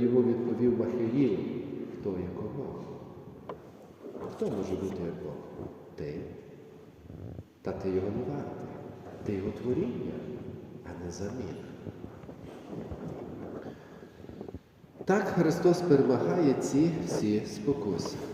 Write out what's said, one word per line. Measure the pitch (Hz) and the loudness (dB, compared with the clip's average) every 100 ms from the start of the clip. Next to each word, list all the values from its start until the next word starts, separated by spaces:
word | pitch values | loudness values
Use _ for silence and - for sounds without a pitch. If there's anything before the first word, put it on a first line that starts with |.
йому | 120 123 | 6 8
відповів | 117 113 120 110 123 110 | 8 6 2 4 6 6
Махаїл: | 113 123 113 131 131 95 - - - - - - | 4 2 2 4 6 4 0 -4 -6 -6 -8 -6
«Хто | 104 | -4
як | 90 90 - - - | -2 -4 -4 -6 -4
Бог? | - - - - - - - - - - - - - - - - - | -6 -8 -10 -12 -12 -14 -16 -14 -12 -12 -14 -18 -18 -16 -12 -8 -8
Хто | - 214 | -2 0
може | 104 92 | 0 0
бути | 92 95 82 | 0 -2 -2
як | 85 - | -4 -4
Бог? | 80 - - - - - - | -6 -8 -10 -10 -10 -12 -14
Ти? | - 76 78 - - - - - - - - - - - - - - | -10 -8 -6 -8 -12 -16 -18 -18 -18 -20 -18 -16 -12 -12 -12 -14 -8
Та | - | -6
ти | 90 95 | -2 0
його | 92 101 | 2 2
не | 113 131 | 0 -2
вартий. | 143 - - - - - - - - | -4 -6 -8 -10 -10 -12 -14 -14 -6
Ти | - | -2
його | 98 104 | 0 -2
творіння, | - 120 127 233 180 123 - - - - - - - | -2 0 2 0 -2 -4 -6 -8 -8 -10 -12 -14 -14
а | - 90 | -12 -8
не | 87 | -8
заміна». | 82 101 127 98 - - - - - - - - - - - - - - - - - - - - - - - - - - - - - - - - - - - | -6 -6 -4 -6 -8 -10 -10 -10 -10 -12 -12 -14 -14 -14 -14 -10 -10 -8 -8 -6 -8 -8 -8 -8 -8 -10 -12 -16 -16 -16 -16 -14 -12 -10 -12 -14 -20 -20 -4
Так | - 202 | 2 2
Христос | - - 160 - 180 170 | 4 4 4 6 6 6
перемагає | - 139 123 120 - 175 147 | 8 8 8 6 4 6 6
ці | 127 - 139 165 160 175 | 4 4 6 6 4 0
всі | - 107 104 - | 0 4 2 2
спокуси. | - - - 101 85 - - - | -2 0 0 2 0 -2 -6 -8